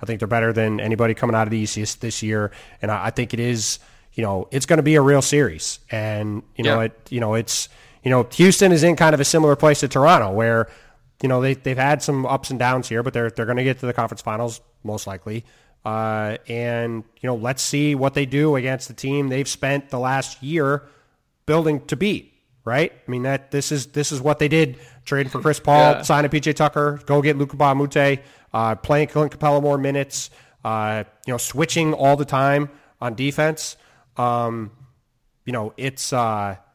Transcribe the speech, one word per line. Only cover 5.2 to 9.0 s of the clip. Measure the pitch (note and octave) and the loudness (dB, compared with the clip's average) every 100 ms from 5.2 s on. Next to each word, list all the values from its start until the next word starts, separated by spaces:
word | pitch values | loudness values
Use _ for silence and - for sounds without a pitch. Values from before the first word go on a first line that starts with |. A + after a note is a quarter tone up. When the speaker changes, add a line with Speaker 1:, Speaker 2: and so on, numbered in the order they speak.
Speaker 1:
series. | C3+ D3 B2+ D#2+ - - - | 4 2 2 -2 -10 -12 -8
And, | A2+ G#2+ G#2+ G#2+ G#2 - - | -6 -4 -4 -4 -6 -10 -4
you | |
know, | A2+ A2+ | 0 0
Speaker 2:
Yeah. | A2+ | 0
Speaker 1:
it, | - - | -6 -10
you | A#2+ | -4
know, | A2+ | -2
it's, | A2 A#2+ - - _ - _ | -2 -4 -6 -8 _ -20 _
you | B2+ | 0
know, | B2+ A#2 | 2 2
Houston | - F#3 F3+ G3 | 4 6 8 6
is | E3+ | 6
in | E3 | 4
kind | E3 | 6